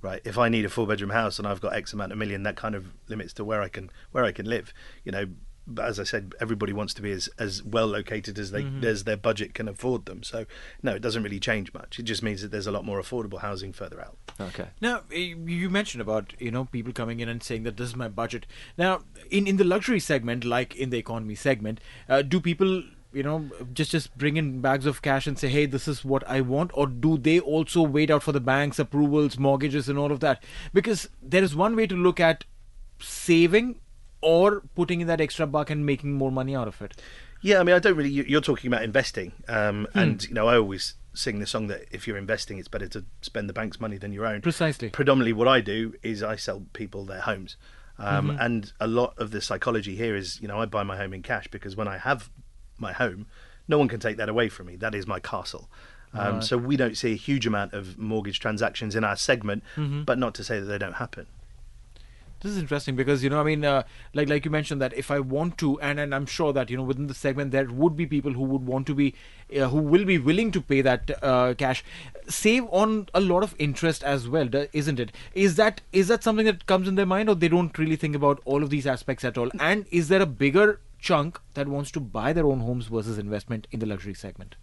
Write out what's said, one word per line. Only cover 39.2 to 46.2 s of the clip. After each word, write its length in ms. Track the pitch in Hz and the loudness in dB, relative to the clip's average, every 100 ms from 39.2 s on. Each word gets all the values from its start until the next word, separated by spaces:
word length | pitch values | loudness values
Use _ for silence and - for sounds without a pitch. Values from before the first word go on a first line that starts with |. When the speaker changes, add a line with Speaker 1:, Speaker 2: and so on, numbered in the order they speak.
| 90 - - | -8 -10 -4
Speaker 1:
um, 400 | 113 104 104 104 | 0 2 0 -2
Speaker 2:
Hmm. 80 | 202 | 4
Speaker 1:
and, 240 | 175 107 - | 4 2 -2
you 60 | |
know, 140 | 110 110 | 0 6
I 80 | 120 | 6
always 360 | 104 95 - - - | 4 -2 -8 -10 -16
sing 260 | - - 104 | -6 -4 -4
the 60 | 101 | -4
song 220 | 113 107 | -4 -4
that 180 | 101 - | -6 -10
if 160 | 110 - | -10 -6
you're 100 | 101 | -6
investing, 400 | 98 107 - 98 | -2 -4 -4 -10
it's 120 | 87 | -8
better 180 | 107 95 | -8 -6
to 160 | 107 92 - | -8 -10 -12
spend 280 | - 113 104 | -10 -6 -6
the 40 | |
bank's 260 | 98 110 - | -4 -6 -6
money 180 | 110 101 | -8 -8
than 160 | 101 | -10
your 120 | 101 110 | -6 -4
own. 160 | 104 | -2
Speaker 2:
Precisely. 480 | 165 160 160 143 113 | -2 0 -2 -2 -8
Speaker 1:
Predominantly 440 | - 135 135 117 | 0 4 6 6
what 140 | 107 120 | 4 6
I 120 | 131 | 6
do 320 | 101 107 113 - | 4 -4 -4 -6
is 220 | 110 107 | -8 -6